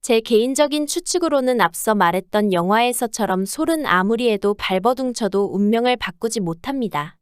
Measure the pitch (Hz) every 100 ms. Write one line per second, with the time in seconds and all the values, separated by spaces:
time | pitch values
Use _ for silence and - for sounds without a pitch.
0 | - 226 220 220 247 269 294 294 294 349
1 | - 359 330 285 254 247 170 - - 214
2 | 175 180 - 214 214 175 175 214 247 240
3 | 233 - 196 190 190 - 320 320 269 180
4 | 196 226 240 208 202 208 - 185 214 254
5 | 262 240 202 196 202 190 208 226 247 247
6 | - - 226 226 175 165 - 277 220 151
7 | 151 _